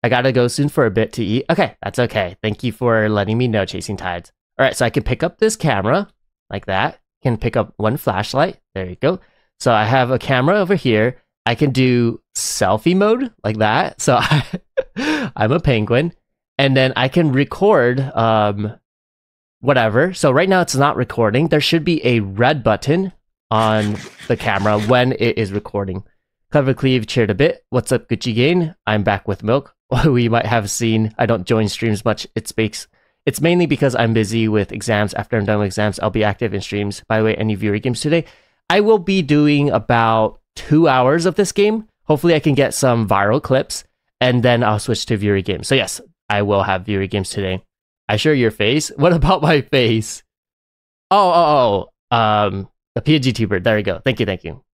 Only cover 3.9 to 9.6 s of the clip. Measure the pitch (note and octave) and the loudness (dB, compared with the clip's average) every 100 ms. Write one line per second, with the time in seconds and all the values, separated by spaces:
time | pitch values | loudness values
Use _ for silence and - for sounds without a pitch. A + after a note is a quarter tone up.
3.9 | G2 F#2 F2 - _ _ - C3+ - A#2+ | -8 -8 -10 -12 _ _ -2 -2 0 -2
4.9 | C#3 - B2+ D#3+ - A3 A3 D#3+ G#2+ G2 | -2 -2 -2 -4 0 -2 0 -2 0 0
5.9 | D#3+ G3+ _ _ _ _ G2 - F#2+ C3 | -2 -4 _ _ _ _ -12 -6 -2 -4
6.9 | - _ _ - A2+ A#2+ A#2 G#2+ - G#2+ | -6 _ _ -4 -2 -2 -2 -4 -2 -4
7.9 | A2+ - F#2+ G#2 C3 E3+ - _ - F#2 | -2 -4 -4 -4 -2 -2 -4 _ -12 -10
8.9 | F2+ C#3 F#3 _ _ _ _ | -4 -4 -4 _ _ _ _